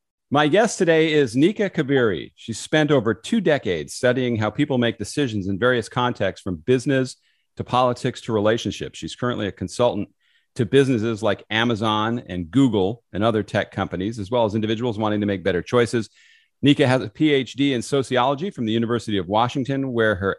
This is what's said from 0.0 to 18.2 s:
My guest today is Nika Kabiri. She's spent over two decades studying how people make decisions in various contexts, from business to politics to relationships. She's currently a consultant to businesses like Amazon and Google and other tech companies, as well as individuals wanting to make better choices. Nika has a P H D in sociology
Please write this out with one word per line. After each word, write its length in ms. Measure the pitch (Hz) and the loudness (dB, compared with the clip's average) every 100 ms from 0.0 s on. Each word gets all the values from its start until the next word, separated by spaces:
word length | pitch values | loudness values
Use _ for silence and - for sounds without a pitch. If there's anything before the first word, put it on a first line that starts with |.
| _ _ - | _ _ -2
My 160 | 143 151 | 2 4
guest 300 | 175 226 - | 4 2 2
today 380 | 175 160 160 | 2 4 4
is 200 | 151 135 | 2 2
Nika 360 | 117 165 214 202 | 4 2 2 -4
Kabiri. 640 | - 135 139 117 82 55 _ | -2 0 2 2 0 -6 _
She's 220 | - 110 | -12 -12
spent 320 | - 156 151 | -2 2 4
over 240 | 143 113 | 4 2
two 260 | 104 - 233 | -2 -2 0
decades 540 | 170 143 107 85 73 | 2 0 0 -4 -4
studying 420 | - 123 123 127 117 | -2 0 2 0 0
how 140 | 107 | 0
people 260 | 104 147 131 | 0 0 2
make 220 | 120 - | 0 -2
decisions 500 | 98 - 139 107 92 | -6 -2 -2 -2 -4
in 100 | 98 | 0
various 300 | 123 123 107 | 2 2 -2
contexts, 540 | - 123 117 98 - | -2 -2 0 -4 -4
from 120 | - 85 | -8 -4
business 600 | 98 127 135 135 127 - _ _ _ - | 0 0 2 0 -2 -8 _ _ _ -14
to 80 | |
politics 560 | - 123 127 120 127 117 | -2 2 2 0 -4 -6
to 120 | - | -4
relationships. 640 | 110 104 117 104 90 69 - | 0 2 0 -2 -8 -10 -12
She's 180 | - - | -14 -6
currently 300 | 123 107 104 | -4 -4 -6
a 60 | |
consultant 580 | - 95 - 123 98 98 _ _ _ _ - | -6 -6 0 0 0 -6 _ _ _ _ -4
to 100 | 113 | 2
businesses 560 | 135 135 123 110 110 | 4 4 2 -2 -2
like 220 | 110 98 - | -2 -2 -2
Amazon 760 | 107 120 110 110 107 107 120 - | 0 0 0 -2 0 -2 -4 -6
and 220 | 90 80 | -8 -2
Google 520 | 120 139 104 92 120 _ | 2 2 2 0 -4 _
and 100 | 90 | -2
other 180 | 110 110 | 0 0
tech 280 | 101 104 - | -2 -4 -4
companies, 460 | - 95 87 98 117 | -4 -6 -4 -6 -8
as 120 | 98 | -4
well 140 | 120 | 0
as 100 | 110 | 0
individuals 440 | 110 107 110 123 104 | 0 -2 -2 -4 -2
wanting 220 | 110 104 | -2 -2
to 60 | 104 | -2
make 160 | 98 | -2
better 200 | 90 87 | -2 -2
choices. 480 | - 123 117 120 107 _ _ _ _ _ | 0 0 2 -2 -6 _ _ _ _ _
Nika 260 | 139 147 135 | 2 4 4
has 140 | 127 | 2
a 60 | 110 | 0
P 240 | - 156 | 0 2
H 220 | 139 131 | 2 0
D 180 | - 139 | -2 0
in 80 | 127 | -2
sociology 720 | - 139 131 123 | -2 -2 0 0